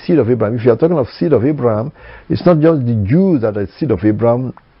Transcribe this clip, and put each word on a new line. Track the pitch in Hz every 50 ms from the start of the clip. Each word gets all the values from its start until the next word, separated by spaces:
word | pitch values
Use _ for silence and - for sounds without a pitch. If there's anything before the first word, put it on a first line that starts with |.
| -
seed | - 175 147
of | 110 113
Abraham. | 127 113 - 104 120 120
If | 110
you | 127
are | 113
talking | 110 160 170 180 147
of | 117 -
seed | - - 175 170
of | 143 104 113
Abraham, | 147 160 139 123 117 107 104 120 151 - - - - - - - -
it's | 165 - -
not | 180 175 151
just | 151 165 165 143 123
the | 117 117 107 98 95
Jews | 139 180 196 190 165 127
that | 113 107 101
are | 104 101 - - -
seed | 165 131
of | 107 87 104
Abraham | 107 107 104 117 117 120 123 131 120 - - _ _ _ _